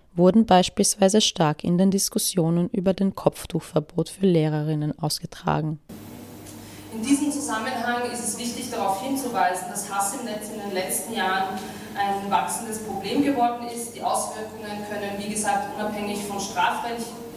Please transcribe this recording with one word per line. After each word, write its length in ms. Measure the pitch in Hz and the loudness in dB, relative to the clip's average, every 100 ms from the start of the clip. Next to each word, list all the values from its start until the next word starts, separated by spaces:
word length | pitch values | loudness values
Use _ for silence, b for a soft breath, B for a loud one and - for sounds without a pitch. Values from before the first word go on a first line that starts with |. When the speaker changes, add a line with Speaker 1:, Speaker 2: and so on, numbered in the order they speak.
| b | b
Speaker 1:
wurden 300 | 170 180 208 220 | 4 8 8 8
beispielsweise 760 | 185 - - 202 - 190 214 | 8 6 2 2 6 6 6
stark 440 | - - 156 151 | 4 4 2 2
in 140 | - 175 | 2 4
den 120 | 196 | 6
Diskussionen 760 | 190 - 208 - 180 160 170 175 | 4 2 0 0 2 4 4 2
über 240 | 202 185 | 2 0
den 200 | 180 196 | 2 0
Kopftuchverbot 920 | - - - - 165 - 160 151 170 170 | 2 0 0 -4 -4 -2 -2 -2 -2 -4
für 180 | - 190 | 2 4
Lehrerinnen 720 | 170 156 151 156 151 151 - | 6 4 2 0 0 -2 -2
ausgetragen. 800 | 151 - - - 170 151 156 156 - - - - - - - - B B B | -4 -4 -8 -6 0 0 0 -4 -8 -16 -16 -16 -16 -16 -16 -16 B B B
Speaker 2:
In 100 | 226 | -4
diesem 280 | 262 285 285 | 2 2 2
Zusammenhang 800 | - - 220 247 247 240 240 247 | -2 -2 -2 -2 -2 -2 -2 -2
ist 160 | 226 220 | -4 -6
es 80 | - | -4
wichtig, 340 | 240 196 - | -6 -6 -6
darauf 320 | 220 196 196 | -2 0 0
hinzuweisen, 680 | 277 277 240 208 180 185 - | -2 -2 -2 2 2 0 -6
dass 200 | 202 202 | -6 -4
Hass 260 | 202 196 269 | -2 -2 -2
im 60 | |
Netz 260 | 220 214 214 | -6 -6 -8
in 80 | 220 | -8
den 140 | 202 | -6
letzten 400 | 185 190 - - | -4 -2 -4 -4
Jahren 440 | 233 190 190 190 202 B B B 202 | -2 0 0 -2 -4 B B B -4
ein 320 | 202 196 202 | -2 -2 0
wachsendes 520 | 226 - - 226 214 | 0 0 -4 -6 -8
Problem 420 | 214 190 202 277 | -6 -6 -2 2
geworden 440 | 285 254 240 240 240 | 2 4 2 0 -6
ist. 220 | 233 233 | -8 -10
Die 80 | - | -4
Auswirkungen 840 | - 220 214 214 214 - 208 208 208 | -2 -2 -2 -6 -10 -10 -10 -8 -6
können, 220 | 208 202 202 | -6 -6 -6
wie 140 | 208 | -4
gesagt, 440 | 208 202 202 202 214 | -2 0 0 0 -4
unabhängig 400 | 208 214 208 202 | -4 -4 -4 -4
von 160 | 202 196 | -4 -4
strafrecht-, 680 | - 185 208 - 233 233 226 - - | -4 0 0 0 -4 -6 -6 -10 -12